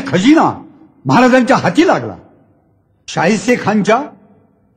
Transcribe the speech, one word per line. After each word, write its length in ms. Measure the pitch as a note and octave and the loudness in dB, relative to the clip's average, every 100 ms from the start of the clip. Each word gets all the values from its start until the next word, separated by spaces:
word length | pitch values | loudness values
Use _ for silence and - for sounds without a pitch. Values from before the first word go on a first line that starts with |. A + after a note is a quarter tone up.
| - | 2
खजिना 560 | F3+ G#3+ D#4 F3 - - - _ _ C3 | -2 2 2 2 -4 -14 -20 _ _ -2
महाराजांच्या 500 | G3 B3+ B3+ B3 A#3 | 2 4 2 2 0
हाती 300 | D3+ F3 F4 | 0 0 0
लागला. 280 | F#3 A#2 F#2 - _ _ _ _ _ _ _ - | 0 -4 -14 -20 _ _ _ _ _ _ _ -12
शाहिस्ते 460 | - D#3+ A3 - B3 | -4 -2 -2 0 -2
खानच्या 340 | - G#3+ G3 A3+ D4+ - _ _ _ _ _ | 0 -2 0 0 -2 -16 _ _ _ _ _